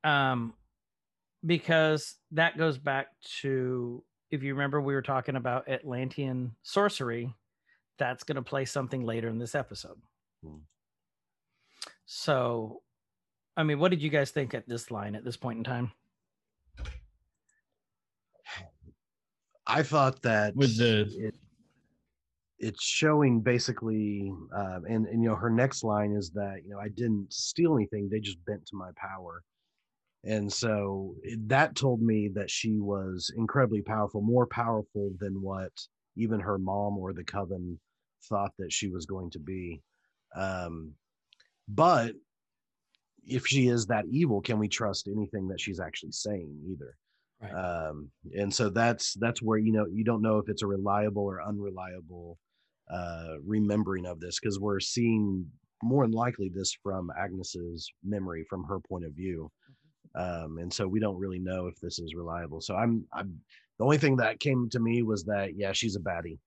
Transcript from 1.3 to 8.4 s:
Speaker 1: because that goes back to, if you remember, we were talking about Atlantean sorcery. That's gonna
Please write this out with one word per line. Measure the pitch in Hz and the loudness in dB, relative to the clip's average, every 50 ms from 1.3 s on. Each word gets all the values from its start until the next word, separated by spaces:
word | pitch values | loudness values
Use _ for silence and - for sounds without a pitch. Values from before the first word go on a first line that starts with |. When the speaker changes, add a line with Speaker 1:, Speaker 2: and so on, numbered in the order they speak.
| _ _ - | _ _ 2
Speaker 1:
because | 160 175 160 - - 170 160 156 156 156 151 151 - - _ _ _ | 2 2 2 4 4 6 6 6 6 4 2 0 -6 -14 _ _ _
that | 165 151 165 165 - | 2 2 2 2 4
goes | - 160 160 147 127 | 2 0 2 0 0
back | 147 147 135 135 135 - _ _ - - - - | -2 -2 -2 -2 -4 -6 _ _ -16 -12 -10 -4
to, | - 139 135 131 127 127 127 123 120 120 120 127 - _ _ _ _ _ | -2 0 0 2 0 0 -2 -2 -4 -4 -6 -10 -14 _ _ _ _ _
if | - 143 131 | -6 -4 -4
you | 139 139 | -4 -2
remember, | 135 143 139 139 147 | 0 0 0 0 0
we | 139 139 139 | 0 2 0
were | 135 | 0
talking | 123 - 139 131 123 - 131 | 0 0 -2 -2 0 -2 -4
about | 131 120 127 123 127 - - | -2 0 0 -2 -2 -2 -4
Atlantean | 131 123 - 147 123 123 131 131 - - 139 135 127 127 123 123 113 _ | -6 -4 -4 -6 -4 -4 -4 -4 -4 -4 -4 -2 -2 -4 -4 -6 -8 _
sorcery. | _ - - 196 202 202 202 - 131 120 117 120 120 127 120 _ _ _ _ _ _ _ _ _ _ _ _ - | _ -2 2 2 2 2 2 -2 -4 -4 -4 -4 -6 -8 -10 _ _ _ _ _ _ _ _ _ _ _ _ -4
That's | 143 120 127 127 | -2 -2 -2 -4
gonna | - - 151 139 | -6 -6 -6 -6